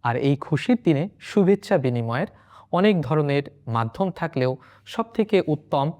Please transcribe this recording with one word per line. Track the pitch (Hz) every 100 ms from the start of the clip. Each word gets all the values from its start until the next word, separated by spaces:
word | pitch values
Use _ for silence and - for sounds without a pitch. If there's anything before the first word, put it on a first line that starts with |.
আর | 120 120 139
এই | 143 -
খুশির | 151 - 247 -
দিনে | 143 185 _ -
শুভেচ্ছা | - 185 202 - 185
বিনিময়ের | 127 120 113 120 196 - _ - - 175
অনেক | 202 190
ধরনের | 131 156 147 143 139 - - 117
মাধ্যম | 117 - 190 -
থাকলেও | 165 135 127 127 - - -
সবথেকে | - 226 - 214 196 -
উত্তম | 151 - 147 143 -